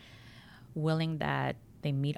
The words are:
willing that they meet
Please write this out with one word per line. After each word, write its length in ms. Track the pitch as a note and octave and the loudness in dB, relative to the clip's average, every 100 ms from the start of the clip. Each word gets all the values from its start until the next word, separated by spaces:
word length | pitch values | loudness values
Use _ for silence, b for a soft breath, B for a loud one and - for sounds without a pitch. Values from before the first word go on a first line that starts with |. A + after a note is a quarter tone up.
| B B B B B B B | B B B B B B B
willing 440 | - D#3 D#3+ D#3+ D#3 | 0 4 4 2 2
that 380 | C#3+ C#3 C3+ C3+ - - | 2 2 2 -2 -8 -4
they 100 | D3 | 0
meet 240 | C#3 C#3+ | 2 2